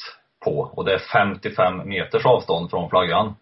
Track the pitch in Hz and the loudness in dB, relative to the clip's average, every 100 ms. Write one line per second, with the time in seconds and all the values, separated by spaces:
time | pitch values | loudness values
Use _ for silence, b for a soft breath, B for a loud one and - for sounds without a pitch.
0 | - - _ _ - 73 - - 90 92 | -18 -18 _ _ -4 -2 -4 -4 0 0
1 | - 110 101 92 107 - 92 90 90 92 | 2 2 2 -2 -6 2 2 0 -6 -6
2 | 80 113 131 117 - 87 85 90 82 92 | 0 2 4 4 2 -4 -2 -4 0 0
3 | 87 90 107 - | 2 0 -2 -6